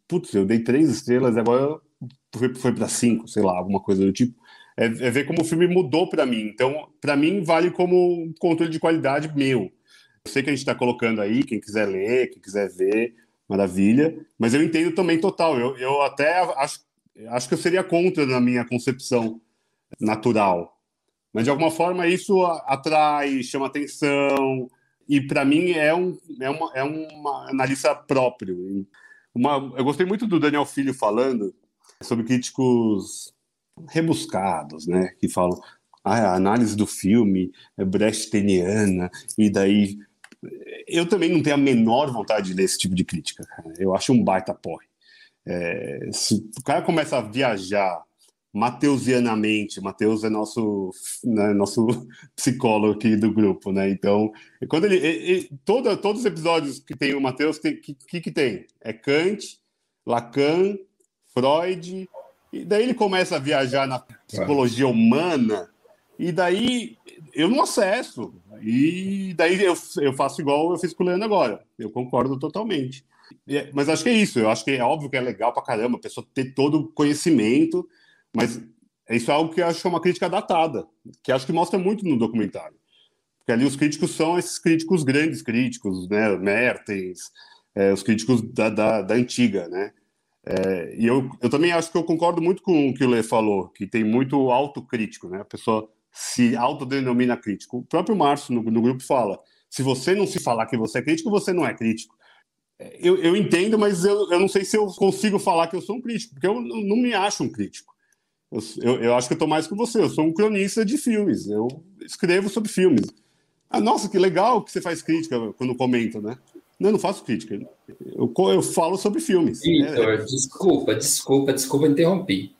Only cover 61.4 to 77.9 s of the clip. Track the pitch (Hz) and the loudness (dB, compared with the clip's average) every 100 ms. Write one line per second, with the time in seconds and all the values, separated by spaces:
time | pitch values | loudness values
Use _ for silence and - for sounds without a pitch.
61.4 | 131 156 180 180 170 190 185 - - _ | 2 2 0 -4 -8 -12 -14 -18 -20 _
62.4 | _ - 170 208 247 226 208 190 180 165 | _ -10 -2 0 2 0 0 0 0 -2
63.4 | 135 147 131 135 135 127 - - - 104 | 0 0 0 0 -2 -4 -10 -20 -10 -4
64.4 | 139 143 123 113 135 113 113 135 175 147 | 0 2 2 2 2 4 6 4 2 0
65.4 | 113 101 - _ _ _ _ - 170 170 | 0 -2 -6 _ _ _ _ -8 -4 0
66.4 | 175 190 247 247 220 - - - 156 - | 0 2 0 -2 -6 -12 -20 -20 -8 0
67.4 | 165 277 - - 190 233 269 - 101 92 | 2 2 2 0 0 0 -4 -10 -12 -14
68.4 | 95 107 107 123 156 180 190 196 190 165 | -20 -10 0 2 2 0 -4 -6 -4 0
69.4 | 170 185 196 165 - 180 143 135 139 135 | 2 4 2 2 -4 -2 0 0 -2 -2
70.4 | 143 143 165 170 175 - 180 180 220 196 | 0 0 0 -2 -4 -2 0 0 0 2
71.4 | 127 98 _ - 110 123 127 127 131 135 | 2 -2 _ -12 -8 -6 -2 0 0 -2
72.4 | 156 190 226 165 131 135 _ _ - - | -6 -6 -4 -4 -6 -10 _ _ -20 -20
73.4 | - 143 143 139 139 160 240 226 202 127 | -6 -6 -4 -2 0 0 2 2 2 2
74.4 | 110 113 - 135 120 156 143 131 123 107 | 2 2 0 0 0 -2 -4 -4 -4 -2
75.4 | 113 - - 110 120 117 107 - - - | -2 -2 -2 -2 0 -2 -6 -14 -10 -6
76.4 | 131 139 143 156 - - 147 147 175 139 | -4 0 2 2 -2 0 0 2 2 4
77.4 | 107 135 165 180 175 | 4 4 2 0 -6